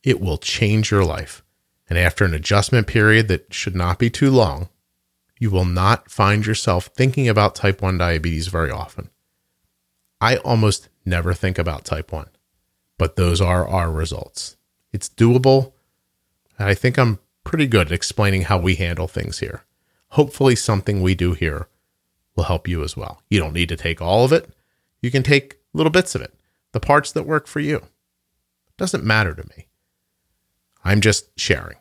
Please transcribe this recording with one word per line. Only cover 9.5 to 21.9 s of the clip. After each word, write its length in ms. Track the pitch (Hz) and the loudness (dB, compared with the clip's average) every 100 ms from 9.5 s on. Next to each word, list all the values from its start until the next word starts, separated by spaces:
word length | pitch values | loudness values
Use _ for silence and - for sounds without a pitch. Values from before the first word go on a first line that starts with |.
| _ _ _ _ _ _ _ | _ _ _ _ _ _ _
I 160 | 113 123 | 0 0
almost 540 | - 113 107 - - _ 92 | 0 2 2 0 -8 _ -4
never 260 | 87 85 | -2 -2
think 260 | 85 95 92 | -2 -2 -2
about 280 | 82 73 - | -4 -6 -8
type 260 | 78 - | -8 -8
one, 160 | 78 71 _ _ _ _ _ _ - | -12 -12 _ _ _ _ _ _ -4
but 180 | 82 - | -4 0
those 240 | 90 85 | 0 2
are 260 | 90 90 85 | 2 0 0
our 240 | 92 85 | -2 -2
results. 680 | 78 80 - - - - _ _ _ _ | -2 -4 -6 -12 -14 -16 _ _ _ _
It's 160 | 101 - | -10 -10
doable, 640 | - 117 123 131 135 131 _ _ _ _ _ _ _ _ - | 2 4 6 6 4 2 _ _ _ _ _ _ _ _ -6
and 100 | 101 | -2
I 60 | |
think 240 | 98 127 127 | 0 0 2
I'm 200 | 120 101 _ _ | 0 0 _ _
pretty 240 | - 165 139 | -6 -2 2
good 200 | 110 82 | 2 2
at 60 | |
explaining 500 | 98 - - 101 95 | -2 -4 -2 0 0
how 160 | 95 98 | 0 0
we 160 | 87 | 0
handle 340 | 85 87 85 87 | 0 -2 -4 -6
things 300 | - - - | -6 -8 -8
here. 260 | - - _ _ _ _ _ | -10 -10 _ _ _ _ _
Hopefully 440 | - 139 - 135 | 0 0 2 2
something 460 | 123 - 104 101 101 | 2 0 -2 -2 0
we 140 | 92 | 0
do 180 | 92 90 | 0 0
here 360 | 85 82 73 - _ _ | -2 -4 -6 -12 _ _